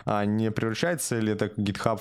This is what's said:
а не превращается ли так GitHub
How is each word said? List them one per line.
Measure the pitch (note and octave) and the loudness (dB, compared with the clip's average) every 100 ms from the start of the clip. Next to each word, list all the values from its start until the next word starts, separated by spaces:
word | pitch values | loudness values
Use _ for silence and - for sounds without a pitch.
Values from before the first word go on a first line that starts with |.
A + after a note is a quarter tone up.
а | - G#2 G#2 | 0 0 2
не | G#2+ A2 | 2 2
превращается | - A2+ G#2+ - E3 - A#2 | 0 -2 0 -2 -2 -2 0
ли | G#2+ | 0
так | G#2+ G#2 - | 0 -2 -2
GitHub | G2+ F#2+ A#2 G#2+ | -2 0 0 0